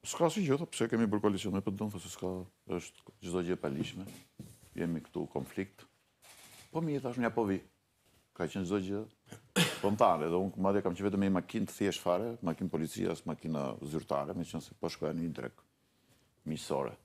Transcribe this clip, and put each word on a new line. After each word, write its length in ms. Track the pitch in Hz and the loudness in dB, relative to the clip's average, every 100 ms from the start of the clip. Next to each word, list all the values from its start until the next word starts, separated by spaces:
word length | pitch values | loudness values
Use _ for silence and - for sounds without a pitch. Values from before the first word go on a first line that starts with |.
"S'ka 260 | - - 165 | -8 2 2
si 120 | 185 170 | 4 2
gjë, 100 | 139 | 2
tha, 80 | 165 | 0
pse 220 | - 113 | 0 2
kemi 180 | 113 113 | 4 4
bërë 160 | 107 | 4
koalicion, 320 | 107 98 101 | 4 2 0
ne 80 | 95 | 0
po 100 | 101 | 0
të 60 | 98 | -2
dëmë, 240 | 107 98 | -4 -6
se 80 | 85 | -12
s'ka, 360 | - 92 92 92 _ - | -6 -4 -4 -8 _ -6
është 320 | 90 - - - - | -6 -6 -18 -20 -14
çdo 180 | 90 90 | -4 -2
gjë 80 | 85 | 0
e 40 | 90 | 0
palishme. 500 | 78 69 - 90 95 - - - - - - | -2 -2 -4 -6 -12 -14 -20 -18 -18 -18 -14
Jemi 280 | - 85 82 | -4 -2 -2
këtu 280 | - 85 80 | -4 -6 -4
konflikt." 560 | - 67 - 95 - - _ _ _ - - - - - | -6 -6 -6 -6 -8 -20 _ _ _ -20 -20 -20 -20 -8
"Po 100 | 156 | -4
mirë, 200 | 165 143 | -2 -2
thash, 160 | 127 123 | -2 0
unë 60 | |
ja 60 | 117 | 2
po 160 | 110 104 | 4 2
vi." 160 | 95 - _ _ _ _ _ _ | 2 -2 _ _ _ _ _ _
Ka 120 | - 85 | -4 -2
qenë 200 | 101 90 | -2 0
çdo 140 | 101 | 0
gjë 260 | 95 101 110 _ - - _ - 165 - | 0 -4 -6 _ -20 -20 _ 2 2 2
spontane, 520 | 101 104 113 82 78 | 0 6 6 6 4
dhe 80 | 85 | 2
unë 200 | 95 - | 2 2
madje 240 | 92 101 | 4 4
kam 140 | 95 87 | 2 0
qenë 140 | 98 | 0
vetëm 100 | 98 | 2
me 100 | 98 | 4
një 40 | |
makinë 340 | 92 - 113 98 | 2 0 -2 -2
të 60 | - | 0
thjesht 240 | 101 87 | 0 2
fare, 360 | 90 90 117 117 | 2 2 2 -2
makinë 280 | 85 78 92 | -4 -2 -2
policia, 420 | 78 78 - 92 | 0 -2 -2 -2
as 140 | 82 - | -2 -6
makina 500 | 73 82 76 67 53 | -6 -4 -2 -2 -6
zyrtare, 500 | 73 78 65 69 73 | -6 -6 -2 -2 -2
me 100 | 87 | -6
qenë 180 | 80 80 | -6 -8
se 120 | - - | -10 -6
po 80 | 82 | -6
shkoja 240 | - 76 | -2 -4
në 80 | 80 | -2
një 120 | 82 | -4
drek 200 | 71 62 - _ _ _ _ _ _ _ _ 76 | -4 -10 -10 _ _ _ _ _ _ _ _ -8
miqësore. 500 | 78 - 69 65 53 | -6 -2 -2 -2 -6